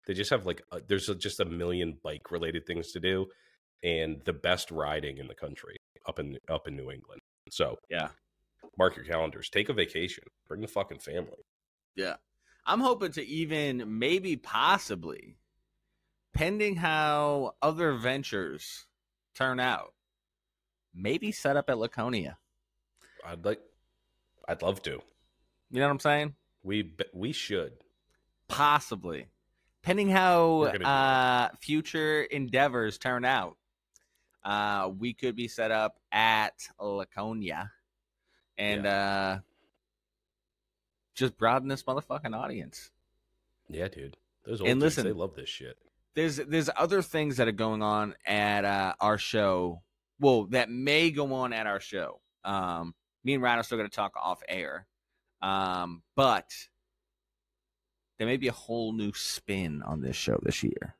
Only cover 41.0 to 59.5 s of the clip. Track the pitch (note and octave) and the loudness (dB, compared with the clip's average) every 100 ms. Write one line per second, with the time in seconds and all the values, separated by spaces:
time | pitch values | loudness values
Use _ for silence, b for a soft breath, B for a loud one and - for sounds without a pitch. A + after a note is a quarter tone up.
41 | _ - B2+ - A2+ C3 C3+ C3+ - C3 | _ -2 0 4 4 4 0 -4 -2 -4
42 | - D3 C#3+ A2 C#3 B2 C#2 - - _ | -4 -6 -6 -6 -6 -8 -10 -14 -20 _
43 | _ _ _ _ _ _ _ D#2 F#2+ - | _ _ _ _ _ _ _ -6 -6 -6
44 | C#2 - _ _ - A2+ G2 B2+ D3+ D3 | -16 -18 _ _ -8 -2 2 4 4 2
45 | G#2 G2 F#2+ - C2 - B1+ - _ _ | -2 -2 -6 -6 -12 -12 -14 -18 _ _
46 | _ - D#3+ C#3 C#3 D#3+ C#3+ - E3 F#3+ | _ -2 0 -2 -2 0 0 0 2 2
47 | E3+ D#3 D3+ B2+ A#2 G2+ A2 A2 G#2+ G#2+ | 0 -2 -2 2 2 2 -2 0 2 2
48 | G#2 - - G#2 G#2 G#2 G2+ G2 F#2+ - | 0 -4 0 2 4 2 2 2 0 2
49 | G2+ G#2+ - A2+ G2+ F2+ F2+ E2+ _ _ | 2 2 0 2 4 2 0 -4 _ _
50 | _ _ C#3 A#2+ G2 B2+ A2+ A#2+ C#3 D3+ | _ _ 6 6 4 0 0 -2 2 4
51 | E3 D3 C#3 C3 B2+ A2+ G#2+ G2 - G2 | 4 2 -2 0 -2 -2 -2 -2 -4 -6
52 | D#2+ - _ _ F#2+ G2 F2+ E2+ E2+ - | -6 -8 _ _ -4 -2 -2 -4 -6 -12
53 | _ _ B2+ C#3 B2 A#2+ A2+ A#2 G#2 - | _ _ -2 2 2 2 0 -2 -2 -2
54 | G2+ - F2+ F2+ - F#2 D#2 D#2 F#2+ _ | -2 -2 -4 -4 -4 -6 -6 -8 -14 _
55 | _ _ _ _ F#2+ F#2+ F#2+ F2+ F2 E2+ | _ _ _ _ -2 0 0 -2 -4 -8
56 | _ - C3+ G#2 - - - _ _ _ | _ 4 4 4 0 -16 -16 _ _ _
57 | _ _ _ _ _ _ _ _ _ _ | _ _ _ _ _ _ _ _ _ _
58 | _ _ A2+ B2+ B2+ A#2 - A#2 A2+ A2 | _ _ -2 0 0 -4 -6 -4 -2 -2
59 | G#2 - - - - | -4 -4 -6 -6 -4